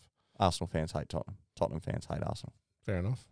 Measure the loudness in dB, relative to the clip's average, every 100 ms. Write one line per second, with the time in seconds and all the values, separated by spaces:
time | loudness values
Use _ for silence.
0 | _ _ _ 4 4 4 0 0 0 -2
1 | -2 -4 -4 -12 _ -2 0 0 -4 -6
2 | -4 -4 -2 -4 -10 _ _ _ -4 -2
3 | 0 -4 -8